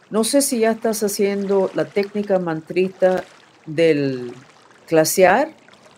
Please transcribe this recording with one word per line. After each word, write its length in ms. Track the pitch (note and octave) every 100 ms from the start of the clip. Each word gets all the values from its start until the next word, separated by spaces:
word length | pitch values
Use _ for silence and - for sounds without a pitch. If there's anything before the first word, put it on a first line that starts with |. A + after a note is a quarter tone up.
| _
No 120 | G#3
sé 200 | A3+ C#4+
si 180 | C#4 A#3
ya 100 | A3
estás 320 | A3+ A3+ G#3+
haciendo 680 | G#3 G3+ G3+ G3+ G3 G3 F#3
la 120 | - C#3+
técnica 520 | G3+ G3+ G#3 G3+ F#3
mantrista 880 | F3 D#3+ - F3 F#3+ - F#3 F#3 - - _ _ D#3+
del 680 | D3+ E3 D3 C#3 B2+ B2 B2+ - _ _ _ -
glaciar. 640 | D#3+ D#3 - F3+ A3 D#4+ - _ _ -